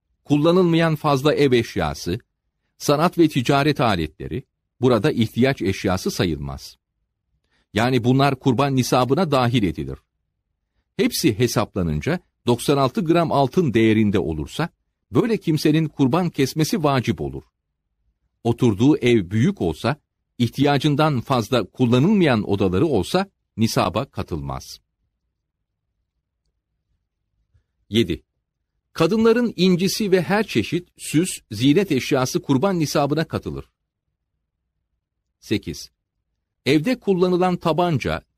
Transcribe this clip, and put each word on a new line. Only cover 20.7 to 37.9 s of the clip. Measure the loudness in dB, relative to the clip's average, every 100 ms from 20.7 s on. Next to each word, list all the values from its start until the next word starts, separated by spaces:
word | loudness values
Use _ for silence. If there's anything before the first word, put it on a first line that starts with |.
| 2 0 0 0 -2
fazla | -2 -2 0 -2
kullanılmayan | -2 -2 2 4 4 4 2 2 0
odaları | 0 0 2 0
olsa, | 0 0 -2 -4 _ _ -2
nisaba | -2 0 -2 -2
katılmaz. | -6 -10 -8 -8 -8 -12 -14 -20 _ _ _ _ _ _ _ _ _ _ _ _ _ _ _ _ _ _ _ _ _ _ _ _ _ _ _ _ _ _ -4
Yedi, | -2 0 -4 _ _ _ _ _ _ _
kadınların | -2 0 2 4 2 0 0
incisi | 2 2 0 -2 0
ve | 0
her | 0 -2 -2
çeşit | -2 -2 -4 -8 -16
süs, | -4 -2 -2 -6 -12
ziynet | 0 2 2 2
eşyası | -2 0 -2 0 -4
kurban | -2 0 0 -2
nisabına | -2 -2 -2 -2 -4
katılır. | -6 -8 -12 -14 _ _ _ _ _ _ _ _ _ _ _ _ _ _ _ _ _
Sekiz, | -6 -6 -6 -14 -16 _ _ _ _ _ _ _ 0
evde | 0 0 -2
kullanılan | -2 0 2 2 0 -2
tabanca, | -2 0 0